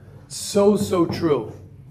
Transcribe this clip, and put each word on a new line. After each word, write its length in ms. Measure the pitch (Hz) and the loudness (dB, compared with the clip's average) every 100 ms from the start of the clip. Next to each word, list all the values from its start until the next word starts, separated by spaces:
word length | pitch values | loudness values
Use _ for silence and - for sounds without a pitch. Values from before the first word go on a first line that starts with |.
| - - - | -20 -20 -18
So, 500 | - - 202 202 202 | -12 -4 2 4 2
so 300 | - 185 170 | 0 0 0
true. 460 | - 165 135 104 - - - - | 0 0 0 -2 -12 -20 -20 -20